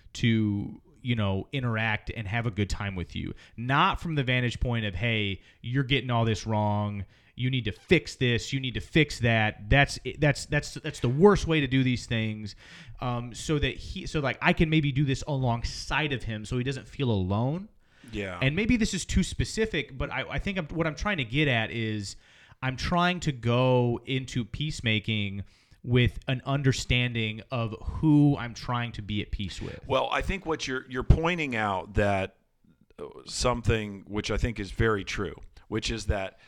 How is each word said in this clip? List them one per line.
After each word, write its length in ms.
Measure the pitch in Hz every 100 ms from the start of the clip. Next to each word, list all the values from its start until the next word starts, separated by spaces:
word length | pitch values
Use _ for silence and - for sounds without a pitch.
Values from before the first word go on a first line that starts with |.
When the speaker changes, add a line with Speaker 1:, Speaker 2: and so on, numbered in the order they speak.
| -
Speaker 1:
to, 680 | - 123 113 107 101 - - - -
you 120 | 123 117
know, 300 | 101 95 -
interact 580 | 139 123 110 113 107 -
and 120 | - 98
have 180 | 117 117
a 40 |
good 200 | 95 98
time 240 | - 101
with 200 | 92 82 90
you." 180 | 87 - - -
Not 440 | 120 139 190 -
from 140 | 170
the 80 | 151
vantage 380 | 127 127 123 -
point 240 | 135 117 107
of, 80 |
"Hey, 460 | 87 120 113 101 95 - -
you're 220 | 117 131
getting 260 | 123 139 127
all 140 | 120
this 220 | 113 107 113
wrong. 580 | 107 104 104 104 101 95 - _ -
You 120 | 127
need 160 | 131 107
to 60 |
fix 440 | - - 170 - -
this. 360 | 123 117 -
You 80 | 135
need 140 | 131
to 60 | 107
fix 400 | - 165 147 -
that. 500 | 120 113 107 - 104
That's, 280 | 139 139 - - -
that's, 260 | 147 135 -
that's, 280 | 147 -
that's 260 | - 156 -
the 80 | 120
worst 380 | 135 202 185 -
way 140 | 160
to 60 | 135
do 160 | 131
these 220 | 127 120 -
things." 480 | 117 110 107 104 - - - - -
Um, 320 | 123 120 120
so 260 | 107 - 151
that 180 | 139 -
he, 280 | - 190 -
so, 140 | 160
like, 160 | 135 -
I 100 | 160
can 160 | 180 160
maybe 240 | 156 143
do 140 | 131 143
this 180 | 131 -
alongside 840 | 139 127 117 - - - 143 151
of 100 | 131
him 220 | - 110
so 140 | 104 127
he 60 |
doesn't 220 | 123 131 -
feel 240 | - 131
alone. 580 | 104 92 101 127 165 208 _ _ _ -
Speaker 2:
Yeah. 260 | 110 98 90
Speaker 1:
And 120 | 131 160
maybe 200 | 226 247
this 160 | 214
is 140 | 185 -
too 160 | 190
specific, 760 | 175 - 123 - 220 165 139 135
but 140 | 139
I, 140 | 127 -
I 60 | 139
think 200 | 196 190
I'm, 80 | 151
what 200 | 165 156
I'm 80 | 147
trying 200 | 208 190
to 60 |
get 240 | 113 131 147
at 220 | 117 110
is 460 | 117 110 107 98 - - - - -
I'm 140 | 131 127
trying 440 | - 175 175 180
to 120 | 151
go 680 | 127 117 120 127 127 120 117
into 400 | - 131 131 127
peacemaking 1000 | 117 - 151 - 113 107 110 110 101 98 95 _ _ -
with 360 | 123 123 120 - -
an 140 | 127
understanding 960 | 135 139 135 127 - 123 123 117 110 110 -
of 240 | 123 113 110
who 540 | - - 156 147 147 127
I'm 160 | 117
trying 400 | 110 - 120 117
to 100 | -
be 200 | 101 104
at 80 | -
peace 320 | - 95 -
with. 180 | - - -
Speaker 2:
Well, 240 | 131 127
I 80 | 139
think 240 | 139 190
what 240 | - 156 -
you're, 160 | 131 -
you're 140 | 127
pointing 520 | 123 160 165 180 143 117
out 380 | 107 92 92
that, 400 | 104 101 98 95 - _ _ _ _ _ -
uh, 60 | 76 -
something 800 | - - 127 120 110 95 104 98 -
which 220 | 104 101
I 60 | 104
think 240 | 123 107
is 120 | 98
very 320 | - 113 104
true, 360 | 92 - 90 - - - -
which 220 | 110 -
is 140 | 113 98
that 320 | 104 95 -